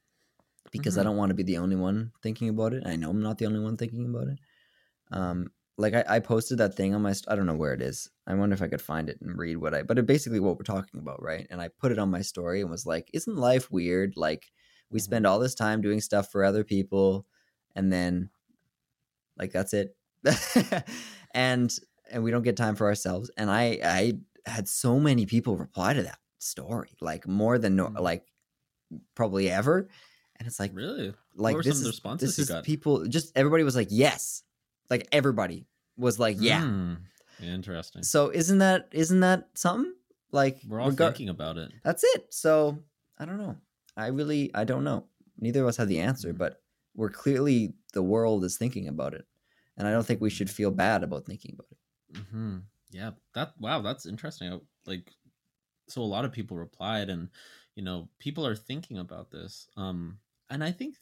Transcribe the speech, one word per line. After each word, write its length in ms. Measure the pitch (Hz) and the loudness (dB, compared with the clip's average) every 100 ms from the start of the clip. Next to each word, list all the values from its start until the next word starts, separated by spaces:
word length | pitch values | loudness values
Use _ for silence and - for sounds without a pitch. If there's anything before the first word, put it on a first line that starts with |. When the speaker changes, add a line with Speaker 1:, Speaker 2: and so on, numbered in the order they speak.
| _ _ _ _ _ _ - | _ _ _ _ _ _ -12
Speaker 1:
because 240 | - 127 92 | -4 -2 0
I 40 | |
Speaker 2:
Mm-hmm. 80 | 104 | 2
Speaker 1:
don't 80 | 104 | 2
wanna 180 | 101 | 2
be 80 | 92 | 2
the 160 | 92 85 | 0 0
only 180 | 92 92 | 0 0
one 360 | 92 104 113 _ | 0 0 -4 _
thinking 260 | 110 110 113 | -6 -4 -2
about 220 | 110 113 | 0 0
it. 80 | 127 - | -2 -4
I 100 | 82 | -4
know 140 | 80 | -2
I'm 120 | 104 | -2
not 160 | 107 107 | 0 -2
the 80 | 107 | -2
only 140 | 107 | 0
one 160 | 107 110 | -2 -4
thinking 280 | 117 117 120 | -6 -4 -4
about 220 | 120 135 | -4 -4
it. 100 | 139 _ _ _ _ _ _ - | -6 _ _ _ _ _ _ -10
Um, 380 | 92 90 90 85 _ _ - | -4 -4 -4 -6 _ _ -2
like, 160 | 107 | 2
I, 100 | 117 - | 2 2
I 120 | 113 | 0
posted 380 | 113 113 - 120 | 2 0 0 2
that 160 | 101 98 | 2 2
thing 180 | 95 | 0
on 80 | 104 | 2
my 100 | 101 | 0
st-, 200 | 98 - | -2 -2
I 40 | 104 | 0
don't 100 | 90 | 0
know 80 | 78 | 0
where 160 | 76 | 0
it 80 | 64 | -2
is. 280 | 64 - - _ - | -4 -6 -12 _ -4
I 80 | |
wonder 200 | 95 101 | 0 2
if 60 | 98 | 0
I 60 | 87 | -2
could 140 | 73 | -4
find 260 | - 80 78 | -4 -6 -6
it 100 | - | -8
and 160 | 85 87 | -10 -8
read 180 | 82 82 | -6 -4
what 180 | 78 | -2
I, 80 | 73 | -2
but 160 | 78 120 | 0 0
it 80 | 117 | 4
basically 340 | 147 120 110 | 2 2 0
what 160 | 95 85 | 0 0
we're 40 | |
talking 360 | - 98 95 - | -2 -4 -6 -12
about, 220 | 76 67 | -12 -10
right? 240 | 78 80 - | -8 -8 -8
And 100 | 90 | -10
I 60 | 85 | -10
put 240 | - 127 | -2 0
it 60 | 107 | 2
on 120 | 101 | 2
my 100 | 90 | 0
story 380 | 98 - 87 95 | -4 -6 -2 -2
and 100 | 90 | -2
was 140 | 85 | -6
like, 240 | 123 82 - | -4 -4 -4
"Isn't 220 | 160 226 190 | -8 -6 0
life 340 | 123 127 - | 4 4 2
weird? 460 | 92 87 90 98 90 | -2 0 0 0 0
Like, 340 | 78 78 - _ _ _ _ | -2 -2 -8 _ _ _ _
we 80 | 110 | -4
Speaker 2:
Mm-hmm. 60 | |
Speaker 1:
spend 220 | 98 117 101 | -2 4 6
all 120 | 101 | 6
this 160 | 127 | 2
time 260 | - 107 110 | 0 0 2
doing 200 | 101 107 | 2 0
stuff 300 | - 101 98 | 2 0 0
for 140 | 101 | 2
other 200 | 98 104 | 4 4
people, 640 | 104 98 95 98 95 95 - _ _ _ _ | 2 0 2 4 4 4 -4 _ _ _ _
and 160 | 98 95 | 0 2
then, 360 | 92 90 90 95 _ _ _ _ _ _ _ _ _ _ - | 2 2 0 -4 _ _ _ _ _ _ _ _ _ _ -10
like, 140 | 95 | -4
that's 200 | 90 98 | -4 -2
it." 240 | 104 98 _ _ _ | -2 -2 _ _ _
<laughs> 640 | 139 - - 247 - 180 - - - - - | 2 2 2 2 2 -2 -6 -14 -16 -20 -8
And, 400 | - 127 127 120 - _ _ - | 0 2 2 2 -2 _ _ -10
and 140 | 117 | -4
we 60 | 113 | 0
don't 100 | 120 | 2
get 140 | 120 104 | 2 2
time 180 | 110 | 0
for 140 | 101 104 | 2 2
ourselves. 420 | 104 92 92 123 - | 2 -2 -4 -6 -4
And 120 | 104 | 0
I, 280 | 107 120 - | 2 2 0
I 280 | 82 92 113 - - _ | 0 2 2 0 -8 _
had 240 | - 113 95 | -10 -6 -4
so 300 | - 123 131 | 0 2 4
many 280 | 147 123 98 | 6 4 4
people 300 | 117 117 92 | 2 2 -2
reply 380 | - - 92 | -4 0 2
to 80 | 143 | 2
that 160 | 87 - _ - | -2 -8 _ -12
story, 520 | - - 73 117 - - | -10 -10 -8 -8 -8 -10
like, 260 | 82 82 - | -8 -8 -2
more 280 | 98 110 123 | 2 4 4
than 200 | 107 95 | 4 2
no-, 100 | 90 | 2
Speaker 2:
Mm. 120 | - | 0
Speaker 1:
like, 260 | 90 85 _ _ _ _ _ _ _ 78 _ | -2 -2 _ _ _ _ _ _ _ -20 _
probably 340 | - 110 95 95 | -2 0 2 2
ever. 400 | 95 127 180 190 - - _ _ - | 2 2 2 0 -12 -20 _ _ -16
And 100 | 117 | -12
it's 100 | - | -6
like, 140 | 98 | -6
Speaker 2:
Really? 400 | 95 151 269 98 - _ - | -6 -8 -6 -8 -10 _ -2
Speaker 1:
like, 180 | 110 | 0
Speaker 2:
What 40 | 151 | 2
were 40 | |
Speaker 1:
this 120 | 170 | 0
Speaker 2:
some 40 | 139 | 0
of 40 | |
the 40 | 117 | -2
Speaker 1:
is, 40 | |
Speaker 2:
responses 340 | - 101 139 135 | -6 -8 -2 -2
Speaker 1:
this 80 | - | 0
Speaker 2:
you 40 | |
Speaker 1:
is 60 | 139 | -2
Speaker 2:
got? 160 | 82 | -2
Speaker 1:
people, 420 | - 151 151 127 90 | -2 -2 2 2 2
just 260 | 156 - 131 | -2 -2 2
everybody 260 | 139 165 | 4 6
was 140 | 147 123 | 4 2
like, 120 | 98 | 2
"Yes." 500 | 107 143 - - - _ _ _ _ - | 4 4 4 -6 -10 _ _ _ _ -4
Like, 160 | 123 - | -4 2
everybody 560 | 143 139 113 90 87 - _ _ - | 2 4 2 -2 -4 -14 _ _ -2
was 220 | 123 107 | 0 2
like, 180 | 113 101 | 2 4
"Yeah." 220 | 113 101 | 4 4
Speaker 2:
Mm. 340 | 147 98 87 85 92 _ _ - | 2 0 -2 -6 -12 _ _ -14
Interesting. 640 | 87 92 92 85 - - | -8 -8 -8 -10 -10 -6
Speaker 1:
So 280 | - 151 143 | 0 2 2
isn't 280 | 175 170 196 | 2 4 6
that, 300 | 190 185 - | 6 4 0
isn't 300 | 156 160 185 | 0 4 6
that 280 | 185 180 - | 6 4 0
something? 400 | - 175 214 349 - _ _ - | -2 -2 0 -4 -6 _ _ -2
Like, 280 | 143 127 - 107 | 2 2 0 -8
Speaker 2:
We're 140 | 110 | -2
all 100 | 131 | 0
Speaker 1:
regar- 160 | 139 165 | 4 2
Speaker 2:
thinking 140 | 131 107 | 2 -6
about 300 | 82 78 82 | -6 -6 -8
it. 120 | 76 - | -12 -6
Speaker 1:
That's 180 | - 175 | -2 2
it. 240 | 466 508 - | 4 4 -2
So 480 | - 160 156 151 147 - _ _ - | -2 4 6 4 0 -12 _ _ -12
I 60 | |
don't 140 | 156 202 | -10 -8
know. 180 | 190 92 _ _ _ - | -8 -10 _ _ _ -8
I 120 | 110 | -4
really, 420 | 135 151 151 139 | -2 0 0 0
I 120 | - | -2
don't 180 | 113 127 | -2 0
know. 220 | 143 113 - _ _ - | -2 -4 -6 _ _ -6
Neither 240 | 113 135 | -2 2
of 60 | 123 | 2
us 80 | 110 | 2
have 120 | 104 | 0
the 120 | 82 | 2
answer, 340 | 104 127 87 | 0 -2 -4
Speaker 2:
Mm. 40 | 85 | -4
Speaker 1:
but 220 | 87 - _ _ _ - | -4 -4 _ _ _ -6
we're 140 | 107 | -6
clearly, 640 | - 139 131 143 123 101 - _ | -2 0 2 4 4 2 -6 _
the 100 | 98 | -2
world 420 | 92 110 113 107 | 2 2 4 2
is 120 | 92 - | 0 -2
thinking 300 | 151 113 82 | -4 -4 -8
about 260 | 73 69 | -6 -6
it. 120 | 78 - _ _ _ _ - | -8 -18 _ _ _ _ -4
And 100 | 104 | 0
I 40 | |
don't 120 | 113 117 | 0 0
think 140 | 113 | 0
we 100 | 107 | 0
should 200 | - 98 | -2 -6
feel 200 | - 101 | 0 0
bad 320 | 95 98 104 | 2 2 2
about 240 | 82 71 - | 0 -6 -10
thinking 280 | 101 - | -14 -16
about 140 | - - | -20 -20
it. 80 | _ _ _ _ 82 | _ _ _ _ -18
Speaker 2:
Mm-hmm. 380 | 98 107 110 92 101 _ _ | -12 -8 -8 -8 -12 _ _
Yeah. 200 | 95 110 - _ | -14 -14 -14 _
That, 200 | - 131 - | -8 -8 -8
wow, 220 | 110 151 | -6 -4
that's 240 | 101 135 82 | -4 -8 -10
interesting. 460 | 107 156 - 90 | -12 -12 -12 -10
I, 60 | 90 _ _ - | -10 _ _ -12
like, 260 | 90 - _ _ _ _ _ _ _ _ | -12 -14 _ _ _ _ _ _ _ _
so 140 | 131 | -6
a 20 | |
lot 200 | 110 101 | -4 -2
of 80 | 135 | -4
people 240 | 117 95 87 | -6 -10 -10
replied 520 | 82 - 98 107 98 | -12 -10 -4 -4 -4
and, 180 | 87 90 - - - _ | -6 -8 -14 -20 -20 _
you 80 | - | -12
know, 260 | 92 87 82 _ | -8 -8 -10 _
people 280 | 143 143 139 | -10 -6 -4
are 100 | 107 | -4
thinking 420 | - 139 - 101 | -8 -12 -10 -12
about 320 | 90 85 - | -12 -14 -16
this. 380 | 78 87 - - - | -16 -16 -18 -20 -10
Um, 420 | 95 90 82 101 _ _ - | -8 -6 -10 -14 _ _ -12
and 120 | 139 | -8
I 80 | 156 | -6
think 240 | 180 277 - | -6 -10 -10